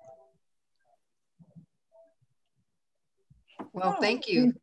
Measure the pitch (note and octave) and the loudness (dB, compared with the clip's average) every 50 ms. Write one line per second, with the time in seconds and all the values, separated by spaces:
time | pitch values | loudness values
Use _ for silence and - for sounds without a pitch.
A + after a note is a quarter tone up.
0 | - - - - - _ _ _ _ _ _ _ _ _ _ _ _ _ _ _ | -20 -20 -20 -20 -20 _ _ _ _ _ _ _ _ _ _ _ _ _ _ _
1 | _ _ _ _ _ _ _ _ - _ - - - _ _ _ _ _ E5 E5 | _ _ _ _ _ _ _ _ -20 _ -20 -20 -20 _ _ _ _ _ _ -20
2 | E5 E5 _ _ _ _ _ _ _ _ _ _ _ _ _ _ _ _ _ _ | -20 _ _ _ _ _ _ _ _ _ _ _ _ _ _ _ _ _ _ _
3 | _ _ _ _ _ _ - _ _ _ _ - - - - F#3+ F#3 F#3+ C4+ F4+ | _ _ _ _ _ _ -20 _ _ _ _ -18 -16 -12 -6 -2 -2 0 0 2
4 | B3 G#3 A#3 B3+ - - G3 A#3+ B3 B3 B3 - | 0 0 0 -2 -2 -2 2 2 4 2 2 0